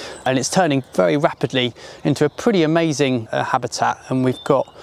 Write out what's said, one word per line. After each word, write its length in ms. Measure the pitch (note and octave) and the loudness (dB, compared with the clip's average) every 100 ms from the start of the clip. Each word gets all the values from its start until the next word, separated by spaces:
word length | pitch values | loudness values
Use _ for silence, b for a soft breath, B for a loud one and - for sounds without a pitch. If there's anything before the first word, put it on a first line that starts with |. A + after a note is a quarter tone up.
| B B C3 | B B -4
and 120 | C3 | -2
it's 120 | - | 0
turning 340 | F#3+ E3+ C3+ - | 0 2 0 -2
very 220 | - F3 D3+ | 0 0 2
rapidly 580 | D#3 - C3+ C3 B2 B B B | 0 -2 -2 0 -2 B B B
into 220 | D#3+ C#3 D3 | -2 2 0
a 40 | |
pretty 340 | - A#3+ G3 | 0 0 2
amazing, 680 | D3+ E3 E3 C#3 C#3 B2+ A2+ | 4 2 2 2 0 0 -2
uh, 120 | C3 | -4
habitat. 560 | B2 C3 B2 - A#2 - - | -2 -2 -4 -2 -2 -2 -4
And 160 | C3 B2+ | -2 0
we've 180 | B2 | -2
got, 300 | - C3+ - B | 0 0 0 B